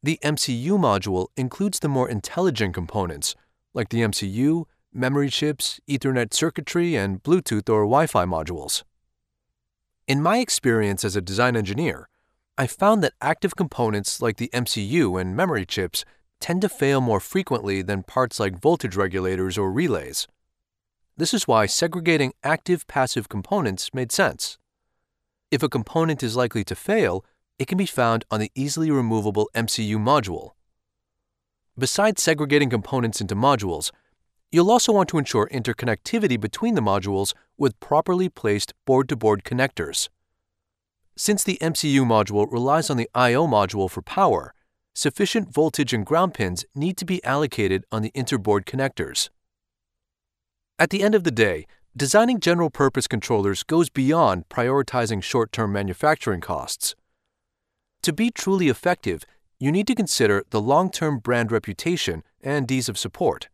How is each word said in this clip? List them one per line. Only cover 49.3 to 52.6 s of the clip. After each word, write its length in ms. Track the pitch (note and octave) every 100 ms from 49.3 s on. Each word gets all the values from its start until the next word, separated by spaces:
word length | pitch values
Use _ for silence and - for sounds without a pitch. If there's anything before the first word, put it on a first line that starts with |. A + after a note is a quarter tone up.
| _ _ _ _ _ _ _ _ _ _ _ _ _ _ -
At 120 | E3
the 120 | G3
end 120 | G3+
of 100 | G#3+
the 60 | E3+
day, 360 | A2+ G#2 D#2+ - - _ -
designing 440 | C3+ G#3 A#3 A#3+
general-purpose 640 | E3+ F3